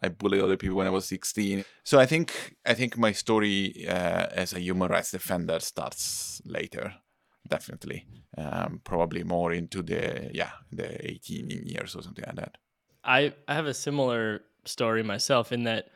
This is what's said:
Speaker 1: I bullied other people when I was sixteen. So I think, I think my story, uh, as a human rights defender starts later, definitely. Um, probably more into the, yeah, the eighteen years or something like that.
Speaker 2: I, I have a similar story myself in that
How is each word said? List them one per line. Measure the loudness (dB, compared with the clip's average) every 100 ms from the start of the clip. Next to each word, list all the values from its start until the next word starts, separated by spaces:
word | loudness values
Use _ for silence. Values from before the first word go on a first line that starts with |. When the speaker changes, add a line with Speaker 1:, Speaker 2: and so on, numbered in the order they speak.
Speaker 1:
I | -2
bullied | 0 2 4
other | 4 2
people | 2 2
when | 2
I |
was | 2 0
sixteen. | -4 -4 -2 0 -2 -4 -10
So | 6 8
I | 8
think, | 6 0 -4 -10 -4 0
I |
think | 2 0 2
my | 2
story, | 2 2 4 4 2 0 -4 -2
uh, | 0 2 2 0
as | -2 -2
a | -2
human | -2 0 2
rights | 2 0
defender | -4 -2 -2 0 -2
starts | -2 -6 -6 -6 -6 -6 -8 -12 -8
later, | -6 -6 -6 -8 -10 _ _ _ _ -6
definitely. | -6 -4 -12 -10 -10 -12 -20 -16 -10
Um, | -6 -4 -4 -6
probably | -4 0 0 0
more | -2 0 2
into | 0 -2 -6
the, | -4 -2 -2 -4 -6
yeah, | -4 -6 -8 -12
the | -8 -8 -8 -8
eighteen | -10 -10 -8 -8
years | -8 -8 -8 -8 -10
or |
something | -12 -12 -12
like | -10
that. | -10 -12 _ _ _ _ 4
Speaker 2:
I, | 4 4 0 -4
I |
have | -2 -2
a |
similar | -4 -2 0 2 2 0 -2 -8 _ -8
story | 0 2 2
myself | 0 0 2 4 2
in | 0 0
that | -2 -4